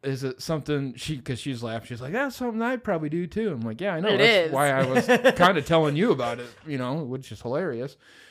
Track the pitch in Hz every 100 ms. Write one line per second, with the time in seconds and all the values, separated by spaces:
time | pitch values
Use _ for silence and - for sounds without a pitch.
0 | 139 135 135 127 - 160 143 147 135 117
1 | - 151 117 123 147 123 117 113 - 120
2 | 123 202 277 240 247 220 233 254 220 170
3 | 156 160 175 208 220 139 113 110 196 165
4 | 196 202 220 208 160 135 143 135 135 131
5 | - 247 - - 175 185 - 165 156 143
6 | 220 147 120 120 123 - 156 139 123 143
7 | 139 127 127 107 120 135 185 117 131 -
8 | _ - -